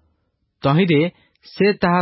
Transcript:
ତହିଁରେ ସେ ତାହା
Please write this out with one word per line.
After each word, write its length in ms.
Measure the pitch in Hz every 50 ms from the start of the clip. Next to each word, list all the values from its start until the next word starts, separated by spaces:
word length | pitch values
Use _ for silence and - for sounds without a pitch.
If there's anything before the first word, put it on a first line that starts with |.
| _ _ _ _ _ _ _ _ _ _ _ _ -
ତହିଁରେ 380 | 135 139 160 196 175 160 143 160 175 - _ _ _ _ _ _
ସେ 200 | - - - 185 208 202
ତାହା 260 | - - 180 175 180